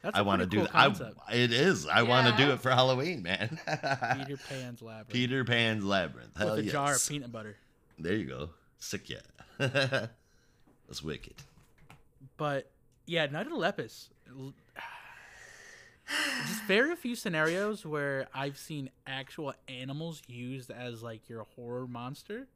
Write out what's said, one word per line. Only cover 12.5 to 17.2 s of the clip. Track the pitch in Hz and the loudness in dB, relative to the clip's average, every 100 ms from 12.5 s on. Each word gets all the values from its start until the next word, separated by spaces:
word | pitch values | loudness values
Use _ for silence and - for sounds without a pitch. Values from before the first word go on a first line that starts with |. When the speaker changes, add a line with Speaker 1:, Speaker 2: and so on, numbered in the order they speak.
| 139 - _ _ _ - | -2 -6 _ _ _ -4
Speaker 1:
yeah, | 170 151 | -2 0
Night | 151 240 | -2 -4
of | |
the | 339 | 0
Lepus. | 170 196 117 - - _ - | 0 -2 -8 -12 -20 _ -20
L-, | 131 135 - _ - | -14 -14 -16 _ -14
<sighs> | - - - - - - - - - - - _ - 302 294 262 240 | -14 -14 -18 -20 -20 -20 -20 -20 -20 -20 -20 _ -6 -4 -2 -2 -4
just | 214 | -6
very | 208 196 285 | 2 4 4
few | 339 247 | 0 -4
scenarios | 240 | -4